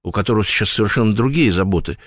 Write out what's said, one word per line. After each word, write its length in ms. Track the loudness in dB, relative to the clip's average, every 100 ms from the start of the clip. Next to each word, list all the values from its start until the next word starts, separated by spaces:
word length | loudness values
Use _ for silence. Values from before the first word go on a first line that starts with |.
у 100 | -8
которого 340 | -4 0 0 0
сейчас 240 | -2 -2
совершенно 440 | 0 0 2 0
другие 380 | 2 0 2 2
заботы, 460 | 2 0 0 -2 -8